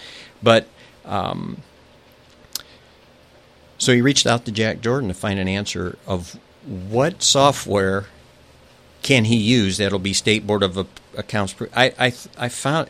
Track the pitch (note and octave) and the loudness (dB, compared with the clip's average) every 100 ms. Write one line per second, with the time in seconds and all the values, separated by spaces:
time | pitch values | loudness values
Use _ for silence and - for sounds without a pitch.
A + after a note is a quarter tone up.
0 | - - - - A2+ A2+ - - - - | -20 -20 -20 0 4 4 4 -14 -20 -20
1 | - G2+ F2+ G1+ G1+ - - - - _ | -8 -6 -4 -6 -10 -12 -18 -20 -20 _
2 | _ _ - - - - - - - _ | _ _ -20 -20 -14 -14 -14 -20 -20 _
3 | _ _ _ - _ _ _ - - A#2+ | _ _ _ -20 _ _ _ -4 2 4
4 | C3 C#3 A#2+ A#2+ - G#2 A2 - A2+ C3+ | 4 2 2 0 -2 -2 -2 -2 -2 -2
5 | G#2+ F2+ G#2+ G2 F#2 G2 G2+ F#2 F2+ - | -4 -4 -4 -2 -2 -2 -4 -6 -6 -8
6 | - F#2 E2+ - _ _ C#3+ F#2+ F#2 A#2 | -6 -6 -6 -18 _ _ -12 -12 -4 0
7 | D#3 F#3+ - C#3 C#3+ B2+ F#2+ G2 F#2+ G2 | 0 0 0 4 4 2 -2 0 0 -2
8 | G#2 - - - - - - _ - - | -6 -16 -20 -20 -20 -20 -20 _ -20 -6
9 | - C3 A2 A#2 G#2 B2+ F#2+ F#2+ G2 G2 | 2 4 4 4 4 4 4 2 0 0
10 | G2 F#2+ A2+ G#2+ G2+ G#2 G2 F2+ F#2+ - | -2 -2 0 0 0 0 0 -2 -8 -10
11 | - A2 - G#2+ F#2+ - - A#2 B2+ - | -18 -14 -6 -4 -4 -6 -4 0 2 2
12 | B2 - - - B2 - C3+ D#3 | -2 -2 -14 -8 -8 -4 -2 -2